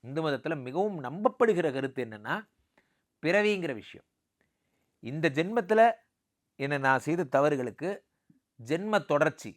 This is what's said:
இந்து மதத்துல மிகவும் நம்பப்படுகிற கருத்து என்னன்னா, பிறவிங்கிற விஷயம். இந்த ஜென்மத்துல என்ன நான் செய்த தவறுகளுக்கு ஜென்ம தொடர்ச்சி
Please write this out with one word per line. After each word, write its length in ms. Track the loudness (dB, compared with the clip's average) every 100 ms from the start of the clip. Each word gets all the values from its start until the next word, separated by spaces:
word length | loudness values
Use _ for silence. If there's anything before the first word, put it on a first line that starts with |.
இந்து 180 | -8 -4
மதத்துல 340 | -2 -4 -4 -6
மிகவும் 360 | -6 -4 -4 -4
நம்பப்படுகிற 680 | -8 -2 -2 2 2 2 0
கருத்து 320 | -2 -6 -6
என்னன்னா, 320 | -10 -10 -8 -8 -8 _ _ _ _ _ _ _
பிறவிங்கிற 520 | 0 2 2 0 -2
விஷயம். 320 | -6 -12 -20 _ _ _ _ _ _ _ _ _ _
இந்த 240 | -10 0 0
ஜென்மத்துல 520 | 0 0 -2 2 6 6 4 _ _ _ _ _ _
என்ன 180 | -4 0
நான் 240 | 2 2 2
செய்த 180 | -2
தவறுகளுக்கு 640 | 2 4 4 2 -4 -6 -8 -8 _ _ _ _ _ _
ஜென்ம 380 | -6 -4 0 -2
தொடர்ச்சி 460 | 2 2 2 0 -16